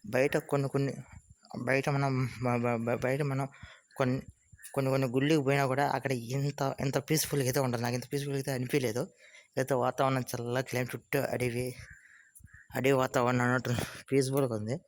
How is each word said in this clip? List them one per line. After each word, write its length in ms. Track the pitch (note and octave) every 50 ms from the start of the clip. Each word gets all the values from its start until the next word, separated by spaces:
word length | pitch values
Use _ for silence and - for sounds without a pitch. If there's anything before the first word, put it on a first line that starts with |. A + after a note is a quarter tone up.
| _ - G#2
బయట 240 | B2+ C3 D3 - D#3+ - -
కొన్ని, 180 | - C#3+ C3+ C3+ -
కొన్ని, 180 | C#3+ C#3 C3+ - - - - - - - _ - _ _ - - - B2 A#2+
బయట 220 | C3 C3+ C3 - C#3+
మనం 160 | C#3 C#3 C#3 C3 B2+ C3 B2 G#2 G#2+ A#2+
బ-, 160 | B2 A#2+ A#2+ A#2+
బ-, 140 | A#2+ A#2+ A#2 A2+
బ-, 80 | A#2 A#2+ - -
బయట 160 | B2 C3 C#3 D3+ C#3+
మనం 140 | C3+ C3 C#3 C#3 - - - - - - _ _ _ -
కొన్ని, 220 | C3+ B2+ B2+ C3+ - - - _ _ _ - - - - -
కొన్ని, 140 | - C3+ C3 C3
కొన్ని 140 | C3+ C3+ B2+ A#2
గుళ్ళకి 260 | C3 C3+ D3 D#3+ D#3 C#3 C3
పోయినా 160 | C#3 C#3+ C#3 C3
కూడా 140 | C3 C3 C#3+ C#3 C3+
అక్కడ 160 | C3+ - C3+ C3+ B2 A#2 A2+ B2+
ఇంత, 260 | C#3 C#3 C#3+ C#3 C#3+ C#3+ C3+ - - C3+
ఇంత 140 | C#3 C3 C#3+ C3 -
పీస్‌ఫుల్‌గా 400 | D#3 D#3 - - - C#3+ C3+ B2
అయితే 120 | B2+ D3 C3+
ఉండదు. 160 | B2+ A#2+ A#2 A#2
నాకు 100 | A#2+ A#2+ B2+
ఇంత 80 | B2 -
పీస్‌ఫుల్‌గా 280 | - C#3+ C#3 C#3+ C#3 C#3
అయితే 100 | C3 C#3+ C3+ B2+
అనిపించలేదు. 460 | B2+ B2+ - D3 B2+ A#2+ G#2+ A#2+ D3 G3+ - _ - - - - - _ _ -
అయితే 180 | C3+ C3 C#3 B2+
వాతావరణం 440 | A#2+ B2+ B2+ - C#3 C3 C3 C3 B2 -
చల్లగా, 300 | - A#2+ A#2+ A#2+ A#2+ B2+ C3 -
క్లైమేట్ 220 | - B2 B2+ A2 -
చుట్టూ 280 | A#2+ - _ - C#3 C3 - B2
అడవి, 320 | A#2+ B2 B2 A#2 A#2+ B2+ B2+ B2+ - - - - - - - - - - _ _ - - - _ - - _ - B2+
అడవి 180 | B2 C3 C#3 C3
వాతావరణం 420 | B2+ B2+ - C#3 B2 A#2+ B2+ B2 B2 B2
అన్నట్టు 260 | B2 B2+ A#2 B2 B2 A#2+ - - - - - -
పీస్‌ఫుల్‌గా 440 | C3 C3+ C3+ C3 C3+ C#3+ C#3 B2 A#2 G#2+
ఉంది. 180 | G#2 G#2+ B2 E3+ -